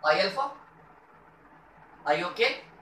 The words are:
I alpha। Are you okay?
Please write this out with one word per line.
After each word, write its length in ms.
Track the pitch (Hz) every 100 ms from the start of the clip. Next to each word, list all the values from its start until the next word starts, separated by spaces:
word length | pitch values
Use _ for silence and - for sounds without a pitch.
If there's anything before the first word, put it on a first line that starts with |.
I 120 | 151 156 196
alpha। 220 | 262 277 - - - - - - - - - - - - - - - 147
Are 120 | 156
you 100 | 175
okay? 200 | - 240 - - -